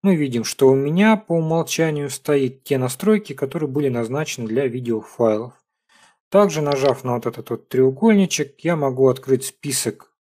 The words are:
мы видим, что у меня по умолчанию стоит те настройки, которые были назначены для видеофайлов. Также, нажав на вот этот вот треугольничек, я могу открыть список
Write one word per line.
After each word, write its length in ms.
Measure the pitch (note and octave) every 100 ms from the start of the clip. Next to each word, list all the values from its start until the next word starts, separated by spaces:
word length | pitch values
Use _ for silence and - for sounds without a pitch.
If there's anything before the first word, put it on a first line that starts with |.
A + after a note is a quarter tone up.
мы 120 | G3
видим, 300 | E3+ C#3+ A#2+
что 240 | A2 - C3+
у 80 | C3+
меня 400 | C#3+ E3+ G#3+ G#3+
по 160 | -
умолчанию 760 | E3+ D#3+ E3 D#3+ - D#3+ D3 C#3+
стоит 540 | C3+ - D3 B2+ C3
те 160 | - C3+
настройки, 540 | B2+ - G3 G#3+ G#3
которые 360 | C3+ C3+ E3 D3+
были 200 | C3+ C#3+
назначены 580 | A#2+ A2+ C#3 D3+ - A2
для 220 | A#2 C3+
видеофайлов. 880 | B2 A#2+ A2 - - A#2 G#2+ A#2+ _ _ _ _ _ _ _ _
Также, 320 | G3 G3+ D#3
нажав 420 | D3 C#3 C3+ B2+
на 120 | B2+
вот 120 | A#2+ A#2
этот 240 | - -
вот 180 | A#2 _
треугольничек, 920 | B2+ C3 C3 A3+ G3+ F#3 - C#3+ _
я 160 | D#3+ E3
могу 320 | C#3 B2+ C3+
открыть 380 | B2+ C3 B2+ B2+
список 640 | _ D3 B2+ A#2 - _ _